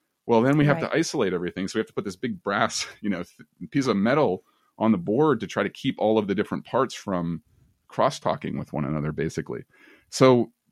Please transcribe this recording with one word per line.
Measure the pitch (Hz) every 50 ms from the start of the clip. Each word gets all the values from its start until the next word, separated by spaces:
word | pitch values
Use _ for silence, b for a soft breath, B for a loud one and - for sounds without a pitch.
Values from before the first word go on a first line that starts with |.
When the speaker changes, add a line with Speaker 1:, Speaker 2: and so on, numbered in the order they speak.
| _ _ _ _ _
Speaker 1:
Well, | - 117 113 120
then | 135 143
we | 156 143
have | 147 139 - -
Speaker 2:
Right. | -
Speaker 1:
to | -
isolate | 147 165 - - 151 110 92 92
everything. | 85 87 87 - 90 98
So | 92 -
we | 110
have | 107
to | - _
put | - 98
this | 101 92
big | - - 120 107 87 -
brass, | 101 98 107 123 123 - - -
<laughs> | - - -
you | - 107
know, | 95 85 87
th-, | - _ - - _ _ _ 87 -
piece | - 139 127
of | 120 104
metal | 98 98 117 135 156 143 104 90 - - _ _ _ _ _ _
on | - 107 113
the | 107 90
board | 85 95 107 131 156 156 135 117
to | 98
try | 90 - 107 101
to | 98
keep | - - - 135 113
all | - 101 107 110 110
of | 104
the | 98 98
different | 98 101 - - - -
parts | - - 120 131 113 -
from | - - 104 95 87 85 85 82 78 - _ _ _ _ _ _ _ _ _
crosstalking | - - 131 135 143 - - - - 151 - 78 - -
with | - -
one | - 76 78
another, | 69 76 76 73 76
basically. | 76 76 76 80 - - - - - - - b b b b b b b b b
So | - - 139 131 127 120 113 - _ _ _ _